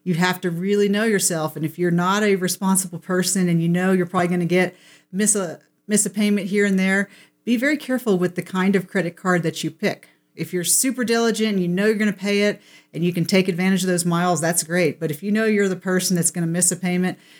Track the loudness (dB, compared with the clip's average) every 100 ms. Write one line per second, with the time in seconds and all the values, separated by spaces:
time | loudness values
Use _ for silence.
0 | -4 0 0 0 -4 -4 0 2 2 2
1 | 0 0 0 -2 -4 -4 -6 -2 0 2
2 | 2 2 2 2 -2 -2 0 0 -2 -8
3 | -4 -2 0 0 2 2 2 0 2 2
4 | 0 -2 0 0 0 2 0 -4 -20 -20
5 | _ -2 0 0 -4 -10 _ _ -2 0
6 | 0 0 0 0 0 0 2 2 2 0
7 | -2 -10 -20 _ -2 0 0 -2 -2 -2
8 | 0 0 0 -4 -6 -2 2 0 0 -4
9 | -4 -4 0 0 0 -4 -6 -4 -4 -4
10 | -12 _ _ -10 -6 -4 0 0 0 -2
11 | 0 2 2 0 0 0 0 2 2 2
12 | 0 0 -2 0 0 -2 -10 -20 _ -2
13 | 0 0 2 2 2 0 0 0 0 0
14 | 0 0 2 0 0 -2 -2 0 0 0
15 | -6 -4 -2 0 2 2 0 -2 -2 0
16 | 0 0 0 -2 -2 0 0 0 -2 0
17 | -2 -4 -14